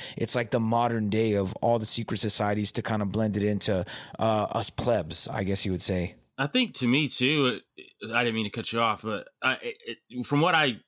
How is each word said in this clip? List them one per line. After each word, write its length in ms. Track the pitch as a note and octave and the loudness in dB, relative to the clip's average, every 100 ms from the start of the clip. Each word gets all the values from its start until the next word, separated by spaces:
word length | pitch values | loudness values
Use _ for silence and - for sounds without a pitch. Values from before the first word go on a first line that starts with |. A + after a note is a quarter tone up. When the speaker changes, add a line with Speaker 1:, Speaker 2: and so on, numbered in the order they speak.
| - - | -6 -4
Speaker 1:
it's 180 | A2+ B2 | -2 0
like 160 | A#2 | 0
the 80 | B2 | 0
modern 500 | A2+ A#2 A#2+ A#2 G#2+ | 2 2 2 2 0
day 260 | A2 A2+ G2+ | 2 2 2
of 200 | F#2+ - | 0 0
all 180 | A#2 A#2 | 2 2
the 60 | G#2+ | 0
secret 320 | - A2+ A2 | -2 -2 -2
societies 560 | A2 - G#2 G#2 G2+ | 0 2 2 0 0
to 80 | - | -2
kind 200 | - A2 | -2 -2
of 120 | G2+ | 0
blend 240 | G#2+ A2 G#2 | 0 0 2
it 60 | |
into, 420 | G2+ G#2 - F#2+ F2 - - - | 0 0 0 0 -2 -8 -14 -2
uh, 240 | A2 G#2+ G2+ | 0 2 0
us 180 | G#2+ A2 | -2 -2
plebs, 600 | - B2 A2 D#2+ - - | -2 0 0 0 -4 -4
I 160 | C3 F#2+ | -2 -2
guess 200 | G2 G2+ | 0 0
you 60 | |
would 100 | F2+ | 0
say. 340 | - F2+ E2+ - _ - | 0 0 -2 -6 _ -6
Speaker 2:
I 100 | C#3+ | 0
think 260 | B3+ A#3 - | 2 0 0
to 60 | B2 | 2
me 220 | C3+ D3+ | 2 2
too, 540 | - B2+ D#3 C3 G#2 - - | 0 2 4 2 0 -6 -20
it, 340 | - _ A2 | -20 _ -4
I 120 | A2+ B2 | 0 0
didn't 100 | A2+ | 0
mean 80 | |
to 60 | G#2 | -2
cut 240 | A#2 G#2 | -4 -4
you 80 | A#2 | 0
off, 220 | A#2 G#2 | 0 0
but 260 | A2 G#2 - _ | -4 -6 -8 _
I, 120 | B2+ B2+ | -2 -2
it, 360 | A#2+ - - A#2 _ | -6 -10 -12 -14 _
it, 160 | B2 A#2+ | -8 0
from 160 | C#3+ | 2
what 120 | E3 | 4
I 260 | E3 D3 A2 | 4 2 0